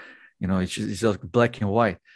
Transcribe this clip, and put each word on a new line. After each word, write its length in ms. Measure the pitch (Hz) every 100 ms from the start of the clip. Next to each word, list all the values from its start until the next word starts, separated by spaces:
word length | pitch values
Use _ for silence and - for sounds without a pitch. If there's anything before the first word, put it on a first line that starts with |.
| - - - _
You 80 | 90
know, 120 | 92
it's 140 | 90
just, 160 | - 107
it's 120 | 95
just 300 | 110 92 95
black 300 | 120 120 -
and 80 | 101
white. 300 | 110 110 87 _